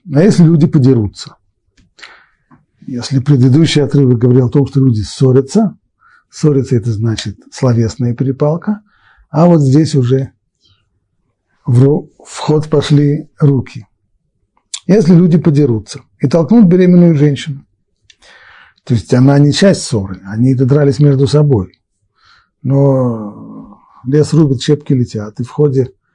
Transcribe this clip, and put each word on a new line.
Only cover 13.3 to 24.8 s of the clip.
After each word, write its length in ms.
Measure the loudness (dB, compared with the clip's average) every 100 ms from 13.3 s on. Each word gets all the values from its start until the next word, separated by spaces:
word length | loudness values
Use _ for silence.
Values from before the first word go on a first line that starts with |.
| _
руки. 460 | 0 0 -4 -14 -20 _ _ _ _ _ _ _ _ -12 0
«Если 260 | 2 4
люди 240 | 4 4 2
подерутся 640 | 2 0 0 -2 -6 -18 -20 _
и 100 | -2
толкнут 380 | -2 2 4 4
беременную 480 | 4 4 4 4
женщину», 500 | 2 0 -2 -8 -14 -18 _ _ _ _ _ _ _ -20 -20 _ _ -4
то 100 | -4
есть 180 | 0
она 240 | 2 2 4
не 160 | 2
часть 300 | 2 2 0
ссоры, 380 | -2 -6 -6 -12 -10
они 300 | -2 0 0
дрались 420 | 0 2 0 2
между 300 | 2 2 0
собой. 520 | 2 2 0 -2 _ _ _ _ _ _ _ _ _
Но 1120 | -4 0 0 0 -2 -4 -10 -16 -20 -20 -20 -20 _ _
лес 300 | -4 0 0
рубят, 300 | 2 0 0
щепки 300 | -2 -4